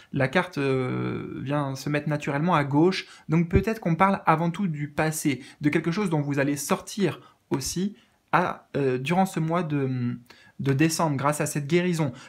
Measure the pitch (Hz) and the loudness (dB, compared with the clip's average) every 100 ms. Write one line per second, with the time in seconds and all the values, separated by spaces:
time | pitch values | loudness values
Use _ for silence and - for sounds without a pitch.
0 | - 143 131 185 180 - 139 131 127 127 | -8 -2 0 0 -2 -2 0 0 0 -2
1 | 123 120 127 - 131 147 139 135 147 147 | -4 -6 -8 -8 -4 -2 -2 -4 -4 -2
2 | 147 147 156 143 175 165 139 143 175 185 | -2 -4 -2 0 2 2 4 4 4 2
3 | - - - 160 170 190 208 220 175 160 | -8 -18 0 0 4 2 2 -2 -2 2
4 | 190 196 - 156 170 170 202 147 147 - | 4 4 2 2 2 0 -4 -2 -4 0
5 | 160 156 156 127 - - 147 165 170 175 | -2 0 -2 -2 -6 -2 0 2 0 -2
6 | 196 160 143 139 139 143 - 190 - - | 0 0 0 0 0 -2 -2 -2 -2 -2
7 | 180 - - _ _ 139 131 170 196 - | -2 -2 -14 _ _ -4 -2 -4 -4 -6
8 | _ _ _ 156 180 - _ 139 139 127 | _ _ _ 0 0 -4 _ -2 0 0
9 | 139 180 190 175 160 170 165 147 131 127 | 0 2 2 0 0 0 0 -2 -2 -2
10 | 120 123 - - - - 135 135 160 160 | -2 -4 -12 -20 -20 -6 -2 2 2 2
11 | 165 135 143 147 156 151 139 175 180 165 | 0 2 0 0 -2 -4 0 2 2 0
12 | 147 - | -2 -4